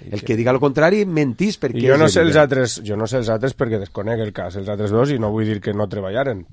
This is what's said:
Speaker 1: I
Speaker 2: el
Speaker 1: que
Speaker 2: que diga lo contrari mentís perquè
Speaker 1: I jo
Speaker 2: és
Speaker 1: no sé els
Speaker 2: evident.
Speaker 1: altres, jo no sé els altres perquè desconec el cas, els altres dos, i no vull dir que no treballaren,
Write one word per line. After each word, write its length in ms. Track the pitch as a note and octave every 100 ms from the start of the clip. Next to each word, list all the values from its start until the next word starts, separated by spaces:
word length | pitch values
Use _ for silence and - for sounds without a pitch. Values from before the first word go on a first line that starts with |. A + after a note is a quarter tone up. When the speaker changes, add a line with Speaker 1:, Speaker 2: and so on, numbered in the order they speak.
| -
Speaker 1:
I 80 |
Speaker 2:
el 60 | G2+
Speaker 1:
que 60 | A2
Speaker 2:
que 80 | A2+
diga 160 | A#2+
lo 60 | B2+
contrari 460 | C#3+ C#3 E3 G#3+ G3
mentís 540 | D#3 C#3 G#2+ G3+ -
perquè 200 | C3+ A#2+
Speaker 1:
I 60 | B2+
jo 60 | C#3+
Speaker 2:
és 40 |
Speaker 1:
no 80 | D#3
sé 120 | -
els 140 | E3 D3+
Speaker 2:
evident. 60 |
Speaker 1:
altres, 380 | C#3+ C3 A#2+ - G#2
jo 100 | G#2
no 120 | A2
sé 100 | B2+
els 120 | A2+
altres 260 | A2 C3 -
perquè 220 | B2 A2
desconec 400 | G2 G#2+ G#2 A#2
el 120 | G#2+
cas, 240 | F#2+ F2+ G2
els 120 | G2
altres 220 | G#2 G#2
dos, 180 | A2 C#3+
i 80 | C3
no 140 | G#2+
vull 140 | A2 A2
dir 140 | G#2
que 140 | A2
no 140 | G#2 G#2
treballaren, 560 | G2+ F#2+ A2+ C#3 G2+ E2+